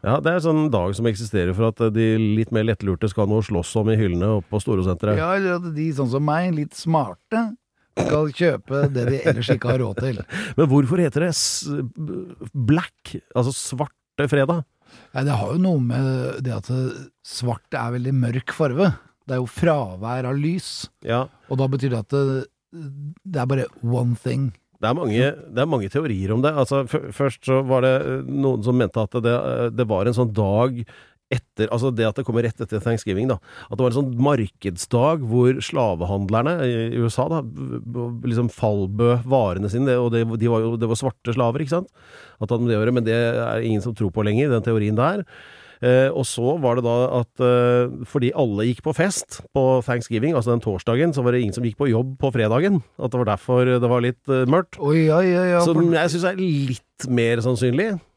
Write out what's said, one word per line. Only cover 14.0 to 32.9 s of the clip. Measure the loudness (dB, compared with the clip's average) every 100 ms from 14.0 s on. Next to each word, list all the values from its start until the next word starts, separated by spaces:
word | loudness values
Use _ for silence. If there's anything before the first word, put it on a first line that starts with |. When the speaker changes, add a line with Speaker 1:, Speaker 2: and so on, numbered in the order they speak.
| _ -4 0
Speaker 1:
fredag? | 2 2 0 -4 _ _ -20 -12
Speaker 2:
Nei, | -4
det | 0 0
har | 0 0
jo |
noe | 2 2
med | 0 0 -2 -2 -4 -6
det | -6 -6
at, | -4
eh, | -4 -4 -8 -16 _
svart | -16 -6 -4 -6 _
er | -6 -4 -4
veldig | -2 0
mørk | 0 -2 -6
farve. | -2 -2 2 2 0 _ _ -6
Det |
er | -4
jo | -4
fravær | 0 0 2 -2 -8 -6 -4 -4
av | -2
lys. | -2 -4 -6 -12 -14 _
Speaker 1:
Ja. | -2 -2 -2 _ _
Speaker 2:
Og | 0
da | 0
betyr | 0 -2 -2
det |
at | -2
det, | 0 0 -2 -6 _ _ -16 -14 -12 -14 -12
det | -6 -4
er | 0
bare | 0 -2 -6
one | -2 0 0 0
thing. | -2 -2 -2 -4 _ _
Speaker 1:
Det | -2
er |
mange, | 0 0 2 2 0 -6 -2
det |
er | 0
mange | 0 0
teorier | -2 -2 -2 0
om | 2
det. | 2
Altså, | 2 0 0
f-, | 0 -4 -6 -2
først | -2 -2 0
så | 0 4
var | 2
det, | 4 2 0
eh, | -4 -4
noen | 0 0 0
som | 2 2
mente | 2 0
at | -2 0
det, | 0
eh, | 0 0 -2 -2
det | -2 0
var | 2 2
en |
sånn | 2 0
dag | 2 2 4 2 0 -10 -16 -20 _ _
etter, | -6 _ -4 -2
altså | 0 0 0
det | 0
at | -2
det | 0
kommer | 0
rett | 0 -4
etter | -6 -4
Thanksgiving | -2